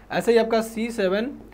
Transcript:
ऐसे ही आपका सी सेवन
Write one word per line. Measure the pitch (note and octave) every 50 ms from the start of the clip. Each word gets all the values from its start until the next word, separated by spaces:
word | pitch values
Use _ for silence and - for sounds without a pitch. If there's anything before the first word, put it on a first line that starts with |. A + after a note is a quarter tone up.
| - -
ऐसे | - E3+ F3 A#3
ही | A#3 A3+
आपका | A3 A3+ A3+ A3
सी | A3 - - A3 A3+ A#3
सेवन | A3+ - G3 F3+ F#3+ G#3 A#3 C#4+ - - - -